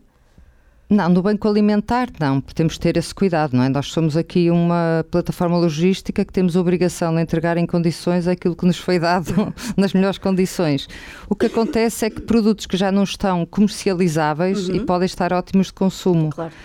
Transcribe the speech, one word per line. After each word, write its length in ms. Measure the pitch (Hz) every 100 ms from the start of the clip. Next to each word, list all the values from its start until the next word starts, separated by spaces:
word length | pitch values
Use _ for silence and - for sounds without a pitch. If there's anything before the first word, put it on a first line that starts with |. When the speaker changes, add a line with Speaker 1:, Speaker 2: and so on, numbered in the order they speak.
| _ _ _ _ - _ _ _ -
Speaker 1:
Não, 180 | 208 170
no 140 | 180
Banco 260 | 185 208 214
Alimentar 640 | 208 208 208 208 240 247 -
não, 180 | 147 135
porque 140 | -
temos 220 | - 160
de 60 | -
ter 180 | 170 165
esse 160 | 160
cuidado, 420 | - 196 165 151 123
não 80 |
é? 40 | 131
Nós 200 | 139 135
somos 240 | - 160
aqui 360 | 151 160 180 170
uma 520 | 170 170 170 170 165 160
plataforma 460 | 175 175 - 175 175
logística 640 | 170 151 180 190 - 208
que 80 | 196
temos 240 | - 185
a 60 | 170
obrigação 540 | 175 180 175 - 165
de 80 | 165
entregar 340 | 160 165 165 170
em 80 |
condições 640 | 170 175 170 156 - 180 170
aquilo 260 | 180 185
que 120 | 165 175
nos 100 | 170
foi 220 | - 180
dado 340 | 170 180 143 170 208 -
<laughs> 160 | 240
nas 200 | 190 196
melhores 240 | 185 196 185
condições. 680 | 196 190 185 - 165 139 - - - - -
O 40 |
que 120 | 208 233
acontece 580 | 233 226 233 226 -
é 60 | 220
que 100 | -
produtos 460 | - 226 214 214 -
que 100 | 175
já 160 | 196
não 120 | 196
estão 420 | 196 - 202 180 165
comercializáveis 1200 | - 202 - - 180 185 156 151 151 185 202 180
Speaker 2:
Uhum. 60 | 180
Speaker 1:
e 40 |
podem 260 | 196 180 185
estar 260 | - 175
ótimos 360 | 180 180 190 185
de 40 |
consumo. 560 | - 190 - 190 170 156
Speaker 2:
Claro. 240 | 147 165 -